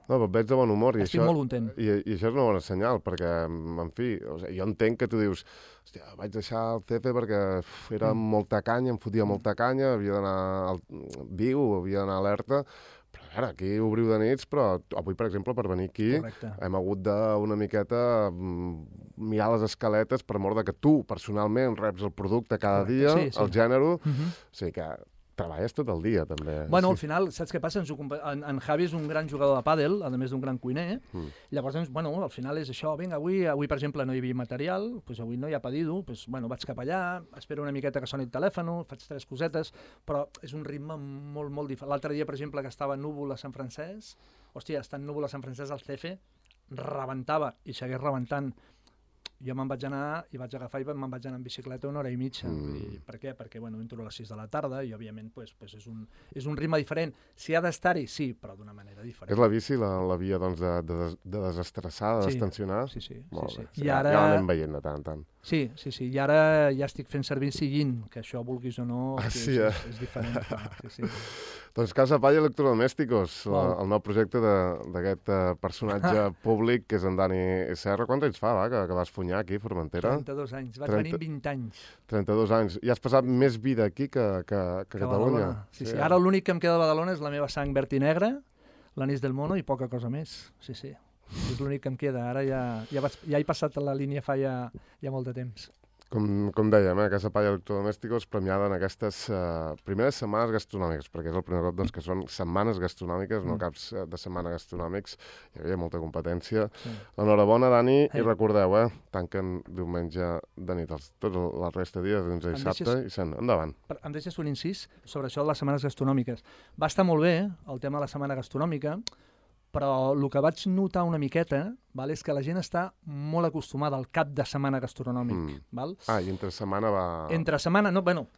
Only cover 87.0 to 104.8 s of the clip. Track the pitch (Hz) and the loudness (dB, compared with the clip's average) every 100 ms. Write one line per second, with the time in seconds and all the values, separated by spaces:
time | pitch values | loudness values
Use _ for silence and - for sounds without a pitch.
87 | 175 175 147 143 147 151 143 135 135 139 | 0 -2 -4 -2 -2 -2 0 0 0 2
88 | 143 160 214 277 - _ _ - _ - | 4 4 2 0 -10 _ _ -20 _ -4
89 | 139 139 135 131 151 190 - 127 127 123 | -2 0 -2 -2 0 -2 0 -2 -2 -4
90 | 117 139 156 - - _ - 120 135 - | -4 -6 -8 -14 -20 _ -14 -14 -14 -18
91 | _ _ - - - 120 139 139 139 131 | _ _ -14 -6 -4 -2 -2 -2 -4 -2
92 | 143 127 120 131 135 131 123 113 113 139 | -2 -2 -2 0 0 0 -2 -4 -4 -2
93 | 139 - 160 147 147 156 151 147 143 135 | -2 -4 -2 0 0 0 -2 -2 -2 -2
94 | 139 143 - 135 135 127 120 - - - | -2 -4 -2 0 0 -2 -6 -12 -20 -12
95 | 139 135 127 123 127 107 - _ _ _ | -8 -6 -6 -8 -10 -12 -18 _ _ _
96 | - 110 104 101 101 - 107 107 95 92 | -4 0 2 2 0 2 6 8 8 4
97 | 104 98 101 104 104 98 - 101 101 101 | 2 2 0 2 2 0 -2 -2 -2 -4
98 | 110 117 - 107 95 98 101 92 95 - | -4 -4 -2 -2 0 2 2 0 -2 -2
99 | 107 - - 98 87 82 80 76 - 98 | -4 -4 -4 -2 -2 -2 -4 -8 -4 0
100 | 127 - 110 107 117 110 - 98 87 78 | 0 0 -2 0 0 0 -2 -2 -2 -2
101 | 69 85 80 87 85 87 87 87 90 - | -6 -8 -4 -2 0 0 0 0 -2 -4
102 | 80 92 - - 87 90 107 98 90 - | -4 -4 -6 -6 -2 0 2 0 -4 -4
103 | 87 87 98 110 110 110 90 - - 110 | -6 -4 -2 -4 -2 -2 -4 -6 -10 -8
104 | 85 87 92 90 85 85 - 90 | -8 -10 -8 -6 -4 -6 -8 -8